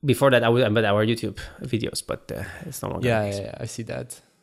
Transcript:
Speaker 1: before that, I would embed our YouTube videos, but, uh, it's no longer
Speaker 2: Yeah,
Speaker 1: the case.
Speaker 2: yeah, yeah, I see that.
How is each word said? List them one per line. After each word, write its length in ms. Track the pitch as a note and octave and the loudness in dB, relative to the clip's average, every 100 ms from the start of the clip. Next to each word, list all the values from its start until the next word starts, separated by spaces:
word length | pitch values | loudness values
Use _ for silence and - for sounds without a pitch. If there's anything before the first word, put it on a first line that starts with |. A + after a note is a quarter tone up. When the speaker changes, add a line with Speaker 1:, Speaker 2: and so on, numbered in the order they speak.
Speaker 1:
before 280 | D3 A#2+ C#3 | 2 4 6
that, 120 | B2 | 6
I 60 | A2+ | 6
would 140 | A#2+ | 4
embed 200 | A#2+ G#2+ | 4 4
our 220 | A2 G#2 A2 | 4 4 2
YouTube 320 | A2+ G#2+ G2+ - - | 0 -4 -8 -14 -12
videos, 400 | - A2 - - - | -4 -4 -4 -8 -8
but, 260 | - - - | -8 -6 -10
uh, 80 | - - E3+ | -8 -12 -12
it's 160 | - | -8
no 80 | F#2+ | -6
longer 180 | - B2 | -2 0
Speaker 2:
Yeah, 140 | A2+ | 0
Speaker 1:
the 80 | G#2 | 0
case. 100 | G2+ | -4
Speaker 2:
yeah, 60 | G#2 | -8
yeah, 120 | - | -8
I 60 | A2+ | -10
see 160 | - | -8
that. 360 | A2 B2+ A#2+ - _ _ | -10 -10 -10 -14 _ _